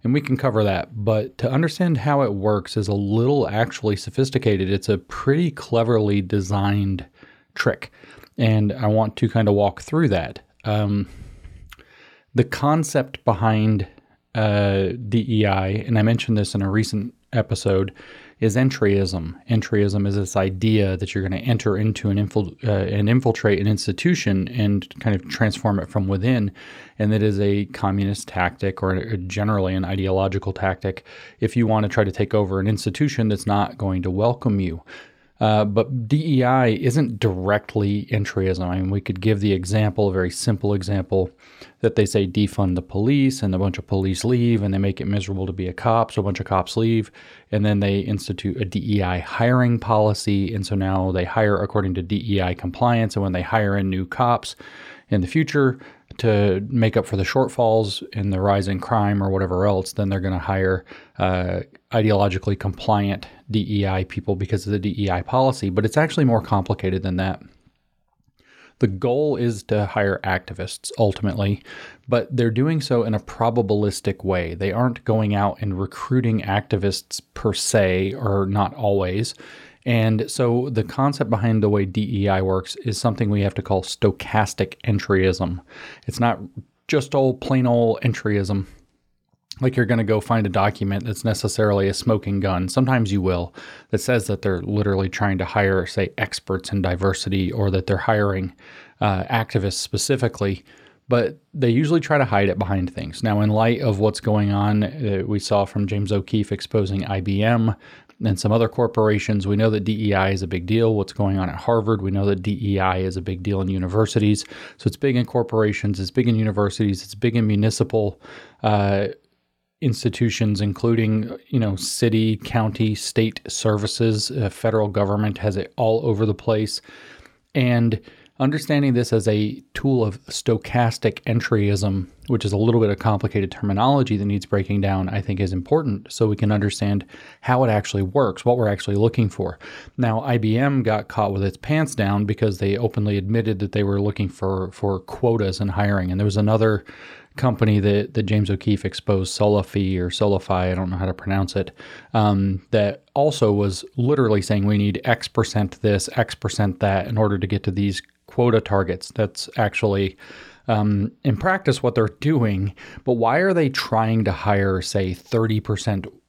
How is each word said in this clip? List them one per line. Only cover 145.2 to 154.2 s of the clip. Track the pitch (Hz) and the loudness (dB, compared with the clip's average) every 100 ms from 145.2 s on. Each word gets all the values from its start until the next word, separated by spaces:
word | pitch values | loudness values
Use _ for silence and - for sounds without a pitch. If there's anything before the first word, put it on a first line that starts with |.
| 120 117 98 90 | 0 2 0 -2
and | 104 | -2
hiring. | 92 101 101 90 | 0 0 0 0
And | 90 | 0
there | 104 | 0
was | 101 | 2
another | 104 110 110 104 - - - - - - | 2 4 2 0 -6 -20 -20 -20 -20 -2
company | 131 117 110 104 | -2 2 2 4
that, | 101 101 101 - | 4 2 0 -4
that | |
James | 101 107 98 | 0 0 2
O'Keefe | 98 - 101 | 0 0 0
exposed, | 98 - - 98 95 - | -2 -6 0 0 0 0
Solafy | 104 104 95 101 95 92 | 2 2 0 -2 0 0
or | 90 | -2
Solafy, | - 104 98 - 92 92 | 0 0 0 0 0 0
I | 92 | -2
don't | 90 | -2
know | 92 | -2
how | 92 | -4
to | |
pronounce | 90 - 98 95 98 | -4 -2 -2 0 -2
it, | 92 - - - - | -6 -10 -20 -20 -4
um, | 113 104 101 98 95 - | 2 2 2 0 -2 -2
that | 110 101 - _ | 0 0 -2 _
also | 139 143 - 110 | 0 0 2 2
was | 101 101 90 - - | 2 0 -4 -10 -4
literally | 123 147 | 0 2